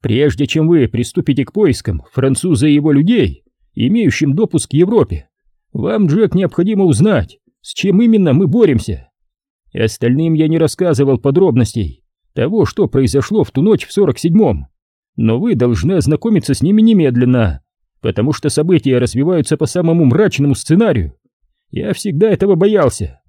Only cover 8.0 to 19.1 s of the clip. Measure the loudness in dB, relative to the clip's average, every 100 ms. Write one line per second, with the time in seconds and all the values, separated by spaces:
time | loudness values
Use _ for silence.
8 | 4 2 2 2 2 2 2 0 -4 -10
9 | -12 _ _ _ _ _ _ -4 -4 -2
10 | -2 0 0 0 0 0 -2 -2 -2 0
11 | 0 0 0 0 2 2 0 -2 -8 -10
12 | _ _ _ -6 -2 -2 -2 -2 -2 0
13 | 0 0 -2 -2 -2 0 0 0 -2 -2
14 | -2 0 0 2 2 -2 -10 _ _ _
15 | _ -4 -2 0 -2 0 0 0 0 0
16 | 0 -2 0 -2 0 -2 0 2 4 4
17 | 2 2 2 2 0 -4 _ _ _ _
18 | -6 -2 -4 -2 -2 -2 2 0 2 0
19 | 0